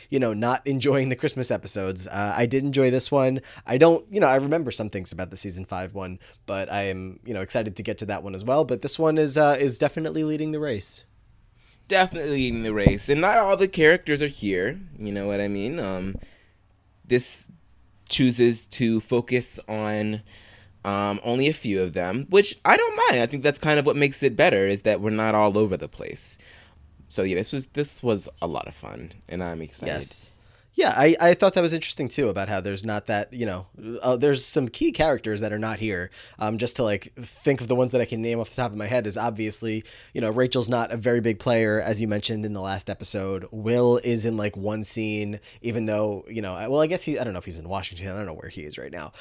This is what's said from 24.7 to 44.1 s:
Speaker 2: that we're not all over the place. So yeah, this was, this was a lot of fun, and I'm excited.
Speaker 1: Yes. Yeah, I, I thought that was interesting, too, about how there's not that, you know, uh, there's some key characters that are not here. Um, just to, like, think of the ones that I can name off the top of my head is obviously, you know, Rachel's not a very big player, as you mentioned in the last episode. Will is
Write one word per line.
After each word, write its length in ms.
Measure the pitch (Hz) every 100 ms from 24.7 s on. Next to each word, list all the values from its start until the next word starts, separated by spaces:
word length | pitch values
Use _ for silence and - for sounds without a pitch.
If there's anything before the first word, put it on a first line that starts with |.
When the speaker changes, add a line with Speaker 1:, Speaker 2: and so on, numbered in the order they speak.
| 101
Speaker 2:
that 180 | 110 101
we're 100 | 107
not 240 | 107 110
all 220 | 107 104 101
over 180 | 107 87
the 120 | 71
place. 500 | - - - - - - - - _ - - -
So 140 | -
yeah, 120 | 95 90
this 160 | 110
was, 140 | 139 131
this 340 | 147 147 -
was 260 | 123 104 - -
a 60 | 85
lot 200 | 69 -
of 80 |
fun, 380 | - 50 57 85 - -
and 140 | 90
I'm 160 | 87 80
excited. 240 | 78 - -
Speaker 1:
Yes. 340 | 76 - - - _ - _ _
Yeah, 200 | - 359 -
I, 180 | 151 165
I 140 | 175
thought 180 | 175 196
that 80 | 185
was 140 | 170
interesting, 340 | 160 - - 131
too, 220 | - 123
about 180 | 98 95
how 140 | 101
there's 200 | 95 98
not 240 | 107 104 -
that, 220 | 104 104
you 140 | 123
know, 220 | 110 92 95 - 110 117
uh, 140 | 127 123
there's 260 | 147 131
some 260 | - 151 127
key 220 | - 330
characters 520 | - 156 123 110 104
that 100 | 107
are 60 | 107
not 200 | 110 98
here. 280 | 110 92 90 - - -
Um, 180 | 107 110
just 200 | 117 -
to, 60 |
like, 300 | 113 101 - -
think 400 | 120 - 151 131
of 80 | 117
the 60 |
ones 180 | 123 123
that 80 | 127
I 60 | 113
can 160 | 113
name 180 | 113 117
off 80 | 113
the 80 | -
top 140 | 120
of 80 | 104
my 80 | 104
head 200 | 123 107
is 120 | 104
obviously, 680 | 117 101 110 - 113 110 - - -
you 80 | -
know, 80 | 110
Rachel's 400 | 113 127 127 113
not 200 | 120 117
a 60 | 117
very 240 | 123 120
big 180 | 113 110
player, 400 | 123 113 110 107
as 180 | 90 107
you 80 | 110
mentioned 380 | 104 - 110 107
in 80 |
the 60 | 101
last 260 | 95 98 -
episode. 580 | - - 104 98 95 92
Will 480 | 107 107 120 123 120
is 220 | 120